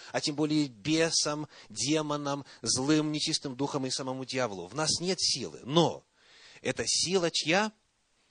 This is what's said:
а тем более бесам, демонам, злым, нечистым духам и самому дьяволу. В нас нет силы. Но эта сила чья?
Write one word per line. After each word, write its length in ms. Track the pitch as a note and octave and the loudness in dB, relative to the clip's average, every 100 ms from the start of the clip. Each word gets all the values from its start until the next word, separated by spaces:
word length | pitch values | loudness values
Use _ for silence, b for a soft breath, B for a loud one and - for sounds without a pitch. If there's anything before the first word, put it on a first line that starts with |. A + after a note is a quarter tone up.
| B | B
а 100 | C3 | -2
тем 140 | D#3 C#3+ | -2 0
более 320 | D3+ D3+ C#3+ | 2 2 0
бесам, 800 | A2 G2 D#3+ E3 - D3+ D3 D3+ B B | -2 0 2 4 2 0 -2 -8 B B
демонам, 760 | - C3+ D#3 D3+ D3 C#3+ C#3+ - B | -6 0 0 2 -2 -2 -4 -6 B
злым, 500 | A2+ A2+ C3+ D#3 D3+ | -2 0 4 4 2
нечистым 440 | D3+ D#3+ D#3 C#3+ B2+ | -2 -2 -2 -4 -4
духам 320 | C#3 C#3 C3 | -2 -2 -2
и 20 | |
самому 340 | - C3 C3 | -4 -4 -6
дьяволу. 440 | B2+ C3 A#2+ F#2 F2 | -4 -2 -2 -4 -8
В 80 | B2+ | -4
нас 240 | D#3 - | 0 0
нет 200 | F3 F#3 | -2 -2
силы. 400 | - C3+ F2+ C#2 | 0 -2 -4 -8
Но 420 | - D#3+ C#3+ C#2+ _ B B B B B | 2 4 4 2 _ B B B B B
эта 220 | - C3 A2+ | -4 -2 0
сила 460 | - D#3 F#3+ E3+ | 0 2 2 2
чья? 400 | - D3 F#3 G#3+ - _ _ _ _ _ | 0 2 2 2 -4 _ _ _ _ _